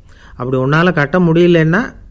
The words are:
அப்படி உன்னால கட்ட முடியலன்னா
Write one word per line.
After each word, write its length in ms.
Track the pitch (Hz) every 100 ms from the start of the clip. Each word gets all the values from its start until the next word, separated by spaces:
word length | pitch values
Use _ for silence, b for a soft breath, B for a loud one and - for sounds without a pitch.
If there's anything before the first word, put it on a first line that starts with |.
| - B B B
அப்படி 200 | 123 131
உன்னால 360 | 131 156 180
கட்ட 260 | 165 143 185
முடியலன்னா 760 | 175 165 175 170 160 185 262 - -